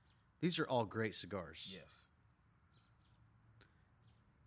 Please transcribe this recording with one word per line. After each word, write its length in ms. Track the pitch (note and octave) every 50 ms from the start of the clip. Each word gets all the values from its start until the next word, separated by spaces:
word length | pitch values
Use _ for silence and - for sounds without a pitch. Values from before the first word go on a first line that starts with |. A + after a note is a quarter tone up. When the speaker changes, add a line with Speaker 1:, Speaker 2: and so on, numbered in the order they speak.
| - - - - - - - -
Speaker 1:
These 200 | D#3 F3+ E3 E3
are 60 | D3+
all 180 | - C3 A#2+ A2
great 300 | F#2 A2 A2 A2 G#2+ -
cigars. 520 | - - F2 G2+ F#2+ E2+ D2+ D#2 - - F#2 F#2+
Speaker 2:
Yes. 320 | E2+ C#2+ - - - - - _ _ - - - _ - - - - - - - - - - - - - - - - - - - - - - - - - - - - - - - - - - - - - - - - -